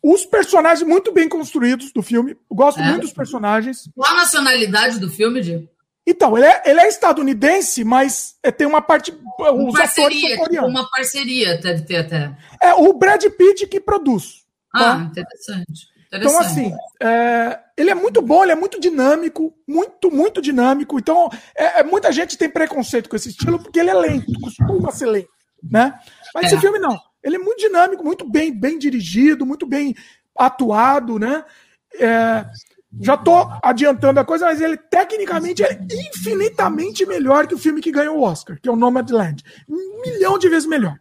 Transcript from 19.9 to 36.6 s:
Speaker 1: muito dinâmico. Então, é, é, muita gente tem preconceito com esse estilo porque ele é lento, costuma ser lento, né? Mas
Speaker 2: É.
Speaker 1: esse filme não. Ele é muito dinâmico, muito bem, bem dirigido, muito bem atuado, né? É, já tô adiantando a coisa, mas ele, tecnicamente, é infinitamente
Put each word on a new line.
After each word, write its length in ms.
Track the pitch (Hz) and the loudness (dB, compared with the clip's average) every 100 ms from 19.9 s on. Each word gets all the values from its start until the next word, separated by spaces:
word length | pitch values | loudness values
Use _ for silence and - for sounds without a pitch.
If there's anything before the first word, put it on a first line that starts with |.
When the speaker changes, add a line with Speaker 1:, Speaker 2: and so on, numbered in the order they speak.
| _ 370 | _ 0
Speaker 1:
muito 320 | 285 392 392 | 2 0 0
dinâmico. 560 | 285 262 247 277 294 277 | -2 2 2 2 -2 -4
Então, 320 | 214 330 339 - - | 0 2 2 -2 -14
é, 280 | - 320 349 | -2 0 2
é, 20 | |
muita 260 | 294 381 - | 2 2 0
gente 240 | 277 339 - | 0 -4 -4
tem 120 | 320 | -4
preconceito 600 | 339 311 294 233 247 220 | -2 -2 -2 -4 -4 -4
com 80 | 220 | -10
esse 100 | 247 | -10
estilo 320 | - 330 339 | -6 -4 -4
porque 180 | - 339 | -2 0
ele 80 | 349 | 2
é 40 | |
lento, 380 | 370 320 285 - - | 2 0 -2 -4 -8
costuma 480 | 247 - - 202 - | -10 -2 0 0 -2
ser 140 | - 247 | -4 -2
lento, 200 | 214 185 _ _ _ | -2 -4 _ _ _
né? 320 | - 214 254 - - _ - | -2 2 2 -2 -20 _ -12
Mas 120 | 330 349 | -4 0
Speaker 2:
É. 20 | |
Speaker 1:
esse 100 | 403 | 2
filme 180 | 392 415 | 2 0
não. 180 | 339 202 _ _ | -2 -4 _ _
Ele 140 | - 370 | -6 -4
é 40 | |
muito 200 | 370 466 | -4 -2
dinâmico, 460 | 427 349 370 392 311 | 0 2 2 0 -6
muito 180 | 370 285 | -8 -4
bem, 280 | 294 320 226 | -2 -2 -2
bem 220 | 247 320 | -4 -2
dirigido, 680 | 277 254 165 190 285 302 262 | -4 -4 -4 2 2 2 -4
muito 200 | 294 294 | -6 -6
bem 280 | 269 285 - - _ _ - | -4 -4 -6 -14 _ _ 0
atuado, 840 | 254 - 240 208 247 277 240 220 | 0 2 -2 2 2 2 -2 -4
né? 240 | 220 302 - _ _ _ _ - | -4 -4 -8 _ _ _ _ -2
É, 460 | 233 226 226 220 202 - _ _ _ 113 | 0 2 0 -2 -6 -20 _ _ _ -6
já 160 | 196 - | 0 2
tô 280 | - 339 - - | 4 4 2 -2
adiantando 560 | 254 240 285 269 269 277 | -2 2 0 2 2 2
a 40 | |
coisa, 220 | - 330 349 | 0 0 0
mas 160 | 311 | 0
ele, 160 | 320 311 | -4 -4
tecnicamente, 840 | _ 349 381 440 392 339 339 370 | _ 0 0 -4 -4 -4 -4 -2
é 160 | 392 - - | -2 -2 -10
infinitamente 1120 | 453 605 - 185 403 427 - | -10 -12 -8 -4 -2 -2 0